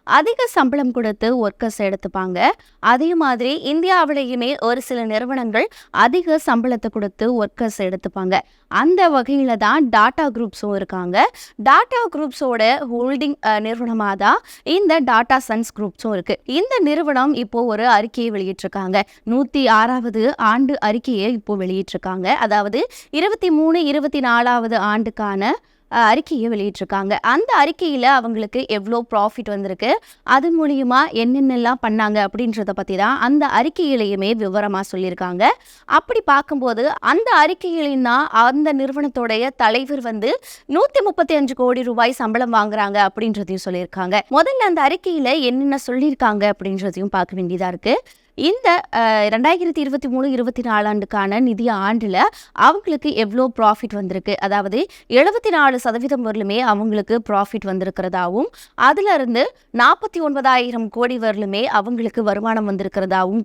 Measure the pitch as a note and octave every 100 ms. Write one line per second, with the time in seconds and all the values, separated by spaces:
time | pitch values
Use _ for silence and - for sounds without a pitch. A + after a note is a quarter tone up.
0 | - C4 D#4+ A#4 A#4+ - C4 C#4+ B3+ A#3+
1 | A3 G#3 A3+ B3 G#3 - A#3 - G3+ F#3+
2 | F#3 F#3+ F#3 F3+ B3 A4 _ _ G3+ B3
3 | D#4+ E4+ C#4+ A#3+ B3 D4 B3+ D#4 F4+ F#4
4 | D4+ C#4+ B3+ B3+ A#3+ C#4+ A3+ B3 - B3
5 | A3+ G#3+ B3 C4 A#3 G#3+ G#4 - - -
6 | A#3 F4 F4 D#4 - A#3 B3 A#3+ A3+ A3
7 | G3+ - A3 A#3+ G3+ - A3+ - F#3 F#3
8 | F#3+ G3 F#3 F#3 - _ - F#3+ D4 F#4
9 | F4 C#4 A#3+ C#4 C4 A3+ G#3+ C#4+ C4+ G#3+
10 | A3 - B3 A3 G3 - G#3 G3 F#3+ F#3+
11 | F3+ G3 E4+ - - - A3 D#4 A#4+ B4
12 | A4+ D4 D4+ - C4+ A#3 A3 C#4 C4+ A#3+
13 | B3 C#4 D4 C#4+ G#3+ G#3+ G#3+ A#3 A#3+ A3+
14 | G#3 G3 G3+ F4+ - - - F4+ G4 D#4+
15 | B3+ A3+ A#3+ C4 - A3 A#3 - G#3 -
16 | A3+ G3 F3 G#3 - C#4 A4 B4+ D4 D4+
17 | D4+ C4 C#4 B3 G#3+ A#3 A#3+ G#3+ A#3+ G#3
18 | A3 B3 A#3 G#3 F#3+ F#3 F#3+ G3 F#3 F#3+
19 | G3+ _ - B3 C#4 C#4+ B3+ A3 A#3 B3+
20 | A#3 G#3+ A#3 - A3 A#3 C4+ C#4+ G#3 A3+
21 | C4+ A3 G#3 A#3 - G3+ F#3 F#3+ F#3 F#3
22 | F#3+ F#3+ F#3 C4 A3 G#3 G3+ A3 B4 -
23 | - D4 F#4+ A4 F4+ D4+ D#4+ E4+ D4 D4
24 | C#4 C#4+ B3+ A#3 B3 A#3+ A3+ A3 G#3 G#3+
25 | A3+ G#3+ G#3 G3 G#3 F#4+ _ _ - A#3
26 | A3+ B3 - C#4+ A3+ A3 G3+ - F#3+ G3
27 | G3 G#3 A3 C4+ A#4+ A4 D4 D#4 F4 C#4
28 | B3 C4+ A#3 A3 G#3+ B3 C4 G#3+ G3+ A#3
29 | A#3 G#3+ G#3 - G#3+ G3+ G3 F3+ A3 A4
30 | - _ - C4 E4 E4 D4+ C#4 B3 B3+
31 | D#4 A3 A#3+ C4+ C4+ B3 A#3 B3+ A3+ G#3+
32 | G#3+ G#3+ G3 G#3+ A#3 G#3+ G3+ G3 F#3+ F#3+
33 | G#3 C4+ A#3+ D4 C#4+ G#3+ D4 - D#4 B3+
34 | G#3 G3 G3 A3+ G3+ G3+ G#3 G3 G3 F#3
35 | F#3 F3+ F#3 F3+ A#3 A#4+ _ - - D#4
36 | - A4+ - C#4 - C#4+ B3+ A3+ C#4 -
37 | G#3+ D#4+ A4+ F4+ D#4 F#4 F#4 E4 C#4+ C4+
38 | B3 B3 D4+ A3 A#3+ C#4 D4+ C#4 C4+ C4+
39 | C#4+ B3+ A#3 A3 B3+ - A3+ A#3 C4+ C#4+
40 | A#3+ A3 A3+ B4 - - - D4 C#5 C#5
41 | G4+ - D#4 D4+ C4+ C4 B3 B3+ A#3+ A3+
42 | A#3+ C4+ A3+ A3+ B3 A3+ G#3 G#3+ G3+ G3+
43 | G3 G#3+ A3 G#3 F#3 F#3+ - F3+ F3+ G3
44 | F3+ G3+ - C#4 E4+ C5+ G#4+ E4 C#4 F#4
45 | F#4 E4 B3+ D4+ B3+ B3+ C#4 C#4 - B3+
46 | D4 C4+ A#3 G#3 G#3 G3+ F#3+ F#3+ F#3+ F3+
47 | G3 F#3+ F3+ F#3+ F3 F3+ F#3 F3+ G#3 G4+
48 | - _ _ - D4+ A#4+ A#4 F4 - A3+
49 | A3+ A3 G#3 A3 C#4+ F4 F4 D#4 C#4 C#4
50 | C#4 B3+ C#4 B3+ A#3+ B3 A#3+ G#3+ G#3+ G#3
51 | G3 G#3 G3 G#3 B3+ G#3 A#3 G#3 G3 A3+
52 | G#3+ F#3 C4+ - - - B3 F#4 F#4+ D4
53 | D4+ - G#3+ A#3 C4 A#3+ G#3+ G#3+ A3+ G3+
54 | F#3+ F#3+ G#3 G3+ G3 G3+ G3 A3 F#4+ -
55 | - A#3+ E4+ A4+ A4 E4+ C#4 B3 B3 A3+
56 | B3+ C4+ A3+ G#3+ G3 G#3+ B3 G3+ A3 G#3
57 | G3 A#3 A3 G3+ G3+ G#3+ G3 F#3+ F#3+ -
58 | F#3 F3+ F3 G3+ F#4 - - - C4 D4+
59 | G4+ E4 B3 A#3 F#4 - _ A3+ B3 F#4
60 | G#4+ F4 D4+ C#4 C4 B3+ B3 A#3 A3 A3+
61 | B3 B3+ A3 G3+ G3+ G3+ B3+ G#3+ G3+ A#3+
62 | A3+ - G#3+ G3+ A3+ A3 G#3 G3 F#3+ G3+
63 | F#3+ F#3+ F#3 A3